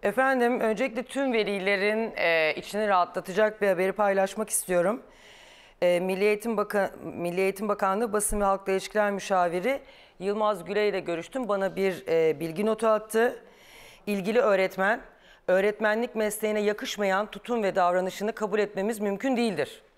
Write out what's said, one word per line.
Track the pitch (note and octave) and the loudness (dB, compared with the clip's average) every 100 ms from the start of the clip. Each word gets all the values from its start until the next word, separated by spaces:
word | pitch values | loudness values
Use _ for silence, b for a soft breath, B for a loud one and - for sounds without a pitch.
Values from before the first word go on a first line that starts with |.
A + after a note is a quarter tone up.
Efendim, | G#3 G#3 C4 C4 A#3+ B3 | 0 2 2 4 2 2
öncelikle | A3 G#3 C4 A3+ | 0 0 -2 -4
tüm | A#3+ C4 C#4 | -6 -2 0
velilerin, | A3+ G3+ G3+ F#3+ G3+ G#3 G#3+ A3+ - | 0 0 -2 0 2 2 0 -2 -2
e, | E3+ E3 D#3 - | 2 2 2 0
içini | - G3+ G#3+ | -4 -4 2
rahatlatacak | F#3 F3 F#3+ F3+ F#3 G#3+ G#3+ | 2 2 -2 -4 2 2 2
bir | G3+ | 0
haberi | F3 F#3+ | 2 0
paylaşmak | F#3+ G#3 G3 F#3+ G3+ G#3+ | 2 2 2 0 -2 -4
istiyorum. | - - F3+ F3 B3 - B B B B B B B | -4 0 2 2 0 -8 B B B B B B B
E, | F3+ F3 | 2 2
Milli | F#3 F#3+ | 0 2
Eğitim | G#3 G#3 A#3 G#3+ | 2 2 -2 -2
Baka-, | G#3 G#3 F#3+ - | 0 0 0 -4
Milli | E3 - F3 F3 | -12 -6 -4 0
Eğitim | F#3+ G3 G#3 | 0 0 -4
Bakanlığı | G3+ G3 G3 A#3 | 0 0 0 0
Basın | G#3 G#3 G#3+ | 0 0 0
ve | |
Halkla | G3+ G3 G3 | 2 0 0
İlişkiler | F#3+ F#3 G#3+ G#3 | -2 0 0 0
Müşaviri | G3 - F#3+ F3 F3 G3+ C#4 - B B B | 0 0 2 2 0 -2 -2 -6 B B B
Yılmaz | F#3 G#3 G#3+ G3+ | -4 0 0 -2
Güley | E3+ G3+ G#3 | -2 0 0
ile | F#3+ | 0
görüştüm. | E3+ E3+ E3+ C4+ A#3 | -4 -6 -4 -6 -2
Bana | G3+ F#3+ E3 | 0 -2 0
bir, | F#3+ F3 - | -2 -2 0
e, | E3 D#3+ D3 | 2 4 2
bilgi | E3 D#3+ G#3+ | -4 -2 0
notu | A3 A3 | 0 2
attı. | G#3+ G#3+ A3 A#3+ - - B B B B B - | 0 0 0 0 0 -14 B B B B B -4
İlgili | G3+ F#3 A3 | -4 0 2
öğretmen, | A3 G3 F#3 F#3 F#3+ A#3+ - B B B - | 4 4 2 0 0 0 -4 B B B 0
"Öğretmenlik | F#3 G3 G#3 G#3+ G#3+ A#3+ | 2 2 2 0 0 -2
mesleğine | A3 G#3+ G#3 G#3+ G#3+ | -2 -4 -2 -2 0
yakışmayan | G#3 G#3 C4 - G3+ F#3+ G#3 | 0 -2 -6 -2 0 0 -2
tutum | G3+ - A#3+ | -8 -6 -2
ve | G3 | 0
davranışını | F3+ F3 F3+ F#3 - G#3 | 2 2 2 0 -4 -6
kabul | A3 G#3+ G#3 | -4 -4 -2
etmemiz | G3+ G3 G3 A3+ | -2 -2 -4 -2
mümkün | G3+ G3 C4+ B3 | -4 -2 -2 0
değildir." | A#3 E3+ C3+ - _ | 0 0 -4 -6 _